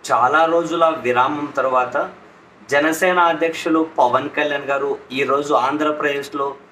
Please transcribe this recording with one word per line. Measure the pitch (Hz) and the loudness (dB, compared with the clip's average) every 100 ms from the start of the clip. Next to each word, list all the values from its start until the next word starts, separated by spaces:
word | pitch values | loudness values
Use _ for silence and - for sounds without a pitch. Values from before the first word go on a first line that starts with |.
| - | 0
చాలా | 123 127 156 | 2 4 4
రోజుల | 165 170 165 165 165 151 | 4 2 0 2 2 2
విరామం | 120 123 131 147 143 - | 0 0 0 -2 -6 -2
తర్వాత | 131 127 123 143 - - - - - - - | 0 0 0 -4 -6 -10 -20 -20 -20 -20 -2
జనసేన | 143 156 160 185 180 | 0 0 0 2 4
అధ్యక్షులు | 170 156 165 165 170 160 160 - | 2 2 -2 -2 0 0 0 0
పవన్ | 131 131 139 | 2 2 -2
కళ్యాణ్ | - 147 143 | -2 -2 -2
గారు | 135 139 139 131 - | -2 -2 -2 -6 -6
ఈ | 127 | -4
రోజు | 131 139 147 | 0 0 2
ఆంధ్రప్రదేశ్లో | 135 127 151 151 147 147 143 139 147 139 135 - | 0 0 0 -2 0 -2 -4 -6 -6 -6 -8 -20